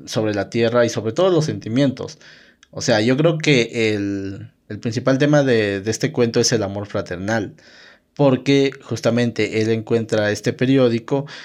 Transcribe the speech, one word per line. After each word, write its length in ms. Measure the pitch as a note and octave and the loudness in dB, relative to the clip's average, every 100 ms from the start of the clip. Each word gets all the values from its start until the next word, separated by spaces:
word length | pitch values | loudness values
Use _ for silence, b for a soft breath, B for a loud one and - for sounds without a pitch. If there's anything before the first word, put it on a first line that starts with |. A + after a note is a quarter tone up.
| - | -8
sobre 300 | B2 G#2+ G#2 | -4 -2 -2
la 160 | G2 | -2
tierra 340 | A#2 A2+ A#2+ A#2 | 0 2 4 2
y 40 | |
sobre 240 | A#2 G#2+ | 0 -4
todo 180 | A#2 F#3+ | 0 2
los 140 | E3+ D#3 | 2 0
sentimientos. 760 | G#2 A2 A#2 C#3 - F#2+ - B B B B B | -4 -4 0 0 -2 -8 -14 B B B B B
O 120 | - | -8
sea, 180 | - A2 | 0 2
yo 160 | A2 C3 | 2 2
creo 220 | E3 D#3 | 2 2
que 560 | D#3 C3 A2+ A#2+ A2 G#2 | 2 2 2 0 0 0
el, 560 | G2+ G2 G2 G2 G#2+ _ - | -2 -4 -8 -10 -14 _ -16
el 100 | G#2 | -10
principal 380 | A#2+ A#2 - C3+ | -6 -4 0 2
tema 240 | C#3+ D3 | 4 4
de, 400 | C3+ A#2 G#2 G2 | 4 2 2 -2
de 80 | G2+ | -2
este 220 | A2 C#3+ | -4 -2
cuento 280 | C#3+ A#2 A#2 | 0 0 2
es 120 | A2+ | 2
el 100 | A#2 | 0
amor 240 | G2 G2+ G2+ | -2 -6 -6
fraternal, 680 | G#2 F#2+ F2 G2 A2+ F#2+ - B B B B _ | -6 -6 -6 -4 -2 -4 -10 B B B B _
porque 560 | - C#3+ B2+ - C#3 C3+ - | 0 2 2 2 2 2 -2
justamente 760 | - A#2 A#2 A2+ A#2+ A2 G#2 G#2+ | -8 -4 0 2 0 0 -2 0
él 80 | A2 | 0
encuentra 580 | A2+ G#2+ A#2 A2+ A2 G#2 | -2 0 -2 0 0 0
este 240 | G#2+ - | -2 -2
periódico 720 | D#3 B2 C3+ B2 A#2 - C#3 D3 B | -2 2 4 4 2 -2 -4 -4 B